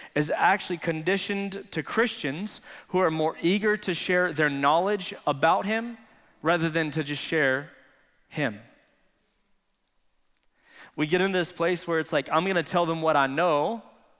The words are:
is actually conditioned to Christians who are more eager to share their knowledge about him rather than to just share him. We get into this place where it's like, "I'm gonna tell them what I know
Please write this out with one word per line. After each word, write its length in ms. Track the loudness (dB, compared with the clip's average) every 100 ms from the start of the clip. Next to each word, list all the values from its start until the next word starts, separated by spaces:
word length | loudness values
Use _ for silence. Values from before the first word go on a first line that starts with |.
| -6
is 160 | -2 0
actually 480 | 2 4 4 0 -4
conditioned 920 | -4 -2 0 0 -2 -4 -6 -8 -8
to 100 | -8
Christians 800 | -4 0 0 0 -6 -6 -8 -12 -18 -20 -4
who 120 | 2
are 100 | 2
more 260 | 2 -2 0
eager 340 | 0 2 2 0
to 160 | -2
share 400 | -4 0 0 0
their 160 | 0 0
knowledge 640 | 2 2 4 2 -2 -6 -6 -4
about 400 | 2 2 2 0
him 320 | -4 -4 -12 -20 _ _ _
rather 300 | 0 2 2
than 200 | 0 -2
to 120 | -2
just 180 | -4 -4
share 480 | -2 2 2 2 -4 -16 _ _ _ _ _
him. 320 | -4 -4 -4 -14 _ _ _ _ _ _ _ _ _ _ _ _ _ _ _ _ _ _ _ _ -20 -10 -4
We 100 | 0
get 140 | 2
into 180 | 2 2
this 140 | -2
place 340 | 0 0 0 0
where 140 | -2
it's 120 | 0
like, 160 | 0 0
"I'm 140 | 0 0
gonna 160 | 0
tell 240 | 0 0 0
them 140 | 0
what 160 | 2 2
I 100 | 2
know 560 | 2 2 2 0 -4 -12 -20 _ _